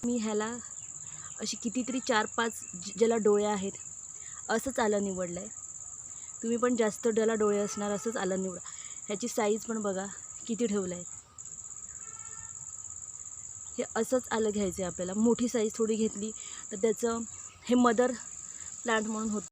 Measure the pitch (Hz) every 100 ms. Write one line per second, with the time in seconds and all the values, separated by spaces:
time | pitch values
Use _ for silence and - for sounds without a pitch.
0 | 240 240 214 214 214 240 - - - -
1 | - - - - 220 214 240 254 240 254
2 | - 220 214 - 233 - - 180 185 185
3 | 226 226 208 208 208 208 196 - - -
4 | - - - - - 226 269 247 220 208
5 | 202 185 180 175 208 - - - - -
6 | - - - - 226 233 247 240 220 -
7 | 233 220 220 226 214 202 202 208 208 202
8 | 233 220 190 190 190 180 - - - -
9 | - 196 233 - 214 214 220 220 202 185
10 | 196 - - - - 208 233 202 185 175
11 | 180 - - - - - - - - -
12 | - - - - - - - - - -
13 | - - - - - - - - - -
14 | 226 254 - 226 220 208 196 180 180 170
15 | 180 196 226 226 240 240 214 - 226 220
16 | 220 208 214 - - - - 208 226 208
17 | 233 233 226 - - - - 247 240 233
18 | 247 240 - - - - - - 240 220
19 | 214 220 220 208 -